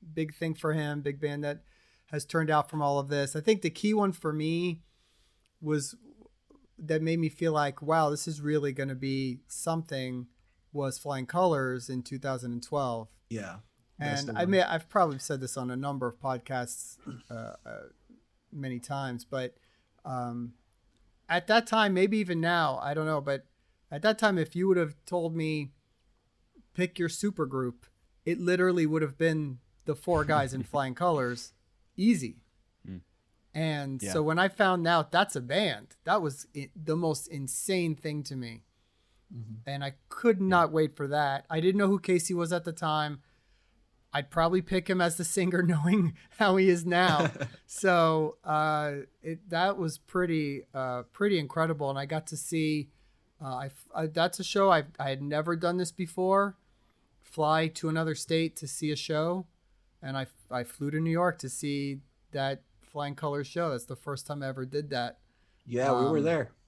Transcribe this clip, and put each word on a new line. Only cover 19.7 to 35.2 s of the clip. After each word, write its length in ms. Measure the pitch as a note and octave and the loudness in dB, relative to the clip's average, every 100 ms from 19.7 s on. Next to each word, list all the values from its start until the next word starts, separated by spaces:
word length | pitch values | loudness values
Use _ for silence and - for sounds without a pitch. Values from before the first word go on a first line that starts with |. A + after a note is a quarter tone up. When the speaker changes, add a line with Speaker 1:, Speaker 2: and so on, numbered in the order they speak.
| _ _ _ - | _ _ _ -8
Speaker 1:
um, 480 | B2+ B2 A#2+ A#2+ - _ _ _ _ _ _ - | -6 -6 -6 -10 -14 _ _ _ _ _ _ -2
at 200 | E3+ F3 | 0 4
that 200 | A3+ A3+ | 2 4
time, 260 | A3 G#3 | 2 4
maybe 240 | F#3 F#3+ G#3+ | 4 4 2
even 200 | F3+ E3+ | 0 0
now, 400 | E3 F3 D3+ C3 | 2 2 2 0
I 120 | C#3+ | -2
don't 120 | D3 D#3 | -2 0
know, 120 | D#3 | -2
but 260 | C#3+ C3+ - _ _ _ _ | -2 -4 -6 _ _ _ _
at 100 | D3 | -2
that 140 | G#3+ G#3+ | 0 2
time, 200 | G#3+ F#3 | 2 2
if 180 | D#3 F3 | 0 2
you 120 | F#3+ | 4
would 100 | F3+ | 4
have 180 | D#3 - - | 2 -4 -6
told 300 | F3+ E3 E3 | -2 -2 -2
me, 360 | D#3 D3+ C#3 - _ _ _ _ _ _ _ _ _ | -2 -2 -4 -12 _ _ _ _ _ _ _ _ _
"Pick 240 | - F3+ F3+ | -4 -4 -2
your 100 | E3+ | -4
supergroup," 760 | - G#3 F#3+ C#3 C3 B2 - - _ _ _ - | -2 -2 -2 -2 -2 -4 -6 -14 _ _ _ -4
it 140 | E3+ | -2
literally 460 | F3+ F3+ F#3 F3+ D#3 | 2 4 4 4 2
would 160 | D#3+ | 2
have 160 | D3+ C3+ | 0 0
been 420 | E3 D#3 D3 B2+ _ _ - | 2 2 -2 -8 _ _ -6
the 100 | C#3+ | -4
four 280 | - D#3+ | 0 2
guys 300 | D3+ D3+ C3+ | 2 2 2
in 100 | C3 | -2
Speaker 3:
<laughs> 80 | A2+ | -4
Speaker 1:
Flying 240 | C#3+ C3 B2 | -2 -2 0
Colors, 580 | F3 D3+ B2 A#2+ - _ _ _ _ - | 2 2 0 -4 -10 _ _ _ _ 2
easy. 400 | G#3 F#3 B2 - _ _ _ _ - | 4 4 0 -10 _ _ _ _ -14
Speaker 3:
Mm. 140 | F#2 - _ _ _ _ | -14 -16 _ _ _ _
Speaker 1:
And 480 | D3+ D#3+ D3 C#3 C3 | -4 -2 -2 -4 -6
Speaker 3:
Yeah. 100 | G2 | -2
Speaker 1:
so 100 | F#2 | 0
when 160 | D3+ E3 | 2 2
I 80 | F#3+ | 2
found 400 | - G3 F3+ E3 | 4 2 4 4
out 240 | E3+ C#3+ | 4 4
that's 240 | E3+ | 2